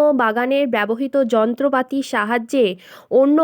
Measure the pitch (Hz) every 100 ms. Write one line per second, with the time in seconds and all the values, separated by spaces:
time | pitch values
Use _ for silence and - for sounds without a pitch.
0 | 294 262 226 220 247 277 277 226 208 233
1 | 269 277 240 226 220 240 277 262 262 277
2 | 262 226 208 240 233 277 202 185 - -
3 | - 254 277 302